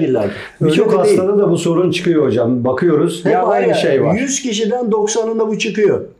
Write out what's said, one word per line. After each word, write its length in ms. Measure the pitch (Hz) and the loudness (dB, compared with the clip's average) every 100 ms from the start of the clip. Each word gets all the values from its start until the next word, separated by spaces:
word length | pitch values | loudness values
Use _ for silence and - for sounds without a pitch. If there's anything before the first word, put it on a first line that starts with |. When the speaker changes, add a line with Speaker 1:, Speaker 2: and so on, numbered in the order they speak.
Speaker 1:
illa 180 | 151 120 | 0 0
ki. 80 | 101 - - - | -2 -6 -14 -2
Öyle 100 | 151 | 0
Speaker 2:
Birçok 160 | 165 220 | 2 2
Speaker 1:
de 40 | 196 | 2
değil. 140 | 208 180 | 2 2
Speaker 2:
hastada 200 | 190 202 | 2 2
da 120 | 175 | 2
bu 60 | 165 | 0
sorun 340 | 170 165 180 | 0 0 0
çıkıyor 340 | - 175 160 131 | 0 0 2 2
hocam. 380 | 107 113 123 | 2 0 0
Bakıyoruz. 600 | 123 131 175 147 170 - 196 | -2 0 0 2 0 -2 0
Hep 60 | |
Speaker 1:
Ya 140 | 180 - | 0 2
var 80 | 202 | 0
Speaker 2:
aynı 100 | 180 | 0
Speaker 1:
ya, 40 | |
Speaker 2:
şey 300 | 151 160 135 | 0 2 2
var. 120 | - 214 | 2 0
Speaker 1:
yüz 260 | 277 - | -2 -4
kişiden 500 | 254 208 214 247 233 | -4 -2 -2 -2 -2
doksanında 560 | 214 208 233 226 226 214 | 0 0 -2 -2 -2 -2
bu 100 | 208 | -2
çıkıyor. 440 | 220 214 202 117 - - | -4 0 0 0 -6 -18